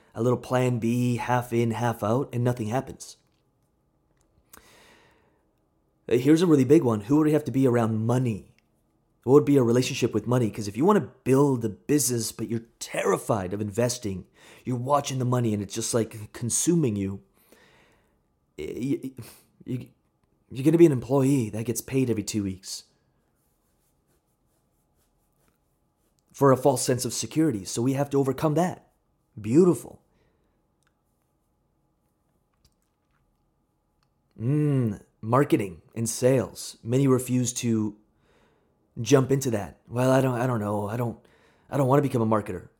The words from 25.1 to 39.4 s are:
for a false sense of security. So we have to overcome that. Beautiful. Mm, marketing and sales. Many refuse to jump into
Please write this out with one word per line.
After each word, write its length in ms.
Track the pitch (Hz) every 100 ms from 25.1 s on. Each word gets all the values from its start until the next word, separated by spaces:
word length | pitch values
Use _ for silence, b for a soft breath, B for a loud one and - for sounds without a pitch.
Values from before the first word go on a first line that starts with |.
| _ _ _ _ _ _ _ _ _ _ _ _
for 200 | - 139
a 60 | 127
false 260 | 147 127
sense 200 | - 120
of 80 | 120
security. 520 | - 113 151 160 104 90
So 160 | 123
we 120 | 127
have 180 | 135 139
to 80 | 139
overcome 340 | 135 131 156
that. 380 | 151 180 - _ _ _ _ _ 113
Beautiful. 600 | 104 143 180 156 - - _ _ _ _ _ _ _ _ _ _ _ _ _ _ _ _ _ _ _ _ _ _ _ _ _ _ _ _ _ _ _ _ _ _ _ _ _ _ _ _ _ _ _ -
Mm, 640 | 117 151 147 135 117 98 _ _
marketing 600 | 110 127 143 147 98 80 _ -
and 120 | 113
sales. 680 | - 123 135 92 - - -
Many 240 | 113 127 139
refuse 440 | 127 127 127 120
to 420 | - 120 110 107 - _ _ _ _ _ _ _ _ _ -
jump 300 | 110 139 127
into 200 | 139